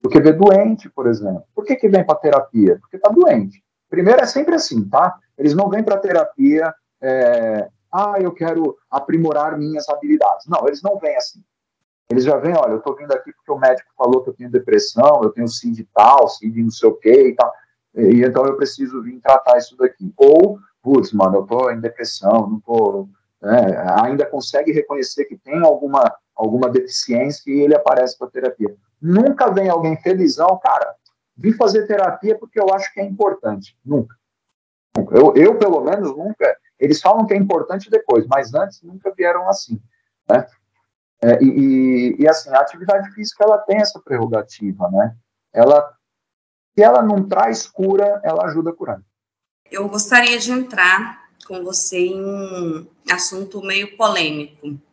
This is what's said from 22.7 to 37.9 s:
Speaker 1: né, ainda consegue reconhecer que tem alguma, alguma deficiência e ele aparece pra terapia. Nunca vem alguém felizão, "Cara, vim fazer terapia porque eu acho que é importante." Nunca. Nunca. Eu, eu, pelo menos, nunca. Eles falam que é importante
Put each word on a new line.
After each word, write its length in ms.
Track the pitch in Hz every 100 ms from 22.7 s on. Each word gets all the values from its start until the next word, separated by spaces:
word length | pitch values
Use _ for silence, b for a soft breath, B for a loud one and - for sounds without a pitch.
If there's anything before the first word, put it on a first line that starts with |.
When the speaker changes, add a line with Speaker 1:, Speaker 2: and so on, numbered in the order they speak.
| 117 104 98 98 _ _ _
Speaker 1:
né, 440 | 101 120 98 95 90 90
ainda 240 | 120 139 147
consegue 460 | 143 - 143 160
reconhecer 520 | 151 147 143 127 - 143
que 100 | -
tem 220 | 135 156
alguma, 400 | 165 147 143 139 120 - _
alguma 340 | - 110 120 123
deficiência 720 | 127 123 - - 120 139 147 -
e 100 | 139
ele 140 | 147
aparece 420 | 147 147 143 127 -
pra 80 | 127
terapia. 460 | 131 127 - 104 - _ _
Nunca 500 | 160 185 262 - 247
vem 180 | 185 190
alguém 280 | 170 165 160
felizão, 580 | - 185 170 143 170 185
"Cara, 320 | - - - - _ _ _ _
vim 160 | 170
fazer 340 | 226 226 214 208
terapia 520 | 208 185 - 202 220
porque 220 | 226 220
eu 120 | 196
acho 180 | 190 196
que 80 | -
é 40 |
importante." 720 | 196 196 208 190 110 104 - _
Nunca. 300 | 131 143 113 _ _ _ _ _ _ _ _ -
Nunca. 200 | 95 -
Eu, 180 | 147
eu, 240 | 135 175 226
pelo 220 | 202 160
menos, 340 | 135 202 175 139
nunca. 400 | 185 214 139 - _ _
Eles 220 | 139 151
falam 260 | 190 214 208
que 60 |
é 20 | 202
importante 520 | 196 170 151 190 196